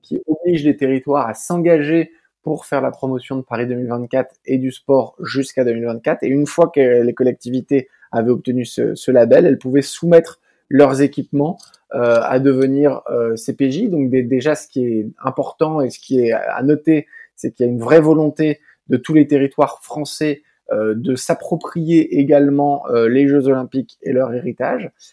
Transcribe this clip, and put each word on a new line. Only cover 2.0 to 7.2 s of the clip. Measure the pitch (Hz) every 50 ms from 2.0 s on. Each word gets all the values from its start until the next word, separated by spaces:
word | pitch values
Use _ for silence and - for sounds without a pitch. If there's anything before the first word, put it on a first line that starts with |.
| 160 165 _ _ _ _ _ _ -
pour | 156 156 - - -
faire | 147 139
la | 131 131
promotion | 127 - - 131 131 123 - - 139 131
de |
Paris | 127 - 120 113 123
deux | 123 123
mille | 123 127 113
vingt-quatre | 120 120 123 117 - 131 127 - _ _ _
et | - 135 131
du | 131 131
sport | 127 - _ - 135 135 117 107 - -
jusqu'à | - 120 - 135 135 - - 135 127
deux | 117 117
mille | 117 117
vingt-quatre. | 117 113 113 - 151 160 -
Et | - 117
une | 135 143 147
fois | 147 - - 170 160 -
que | 143 135 123 123 120
les | 120 120 117
collectivités | -